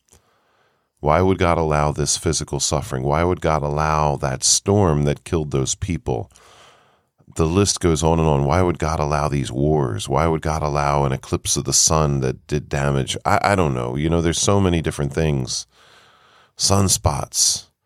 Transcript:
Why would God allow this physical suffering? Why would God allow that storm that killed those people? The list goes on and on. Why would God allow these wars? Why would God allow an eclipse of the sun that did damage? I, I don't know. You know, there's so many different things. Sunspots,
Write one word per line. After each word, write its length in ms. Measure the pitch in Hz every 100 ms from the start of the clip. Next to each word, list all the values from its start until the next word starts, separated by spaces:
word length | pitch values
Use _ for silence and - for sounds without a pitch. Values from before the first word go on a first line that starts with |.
| _ _ _ _ _ _ _ _ _ -
Why 220 | 73 80
would 160 | 92 90
God 200 | 87 82
allow 340 | 80 76 73
this 240 | 73 71 -
physical 460 | 87 76 76 71
suffering? 420 | - 76 - 65
Why 220 | 67 76 85
would 160 | 87
God 220 | 82 78
allow 520 | 73 73 78 78 76 67
that 240 | 69 65
storm 640 | - - - 101 92 73
that 220 | 73 69 -
killed 260 | 85 76
those 240 | 69 65 -
people? 560 | - 82 - 58 50 _ - - - _ _ _ _ _ _ -
The 100 | 80
list 360 | 92 101 -
goes 220 | 87 76
on 160 | 82 82
and 80 | 80
on. 180 | 71 69
Why 160 | 87
would 180 | 90 78
God 220 | 78 80
allow 260 | 73 73 73
these 240 | 71 60
wars? 560 | 60 73 78 64 52 -
Why 200 | 67 82
would 140 | 78
God 200 | 80 78
allow 400 | 76 71 71 71
an 80 | 69
eclipse 460 | 67 - 78 - 73
of 80 | 67
the 80 |
sun 480 | 67 - 80 73 69
that 260 | 65 65 -
did 220 | 76 -
damage? 480 | 71 71 69 62 - -
I, 140 | 101
I 140 | - 98
don't 180 | 78
know. 240 | 62 60 65
You 120 | 80
know, 120 | 85
there's 180 | 82 78
so 220 | - 101
many 200 | 95 85
different 300 | 78 - 71
things. 560 | 82 78 69 64 - - _ - - _ _ _ _ _ -
Sunspots, 1120 | - 98 95 - - 69 - - - - - _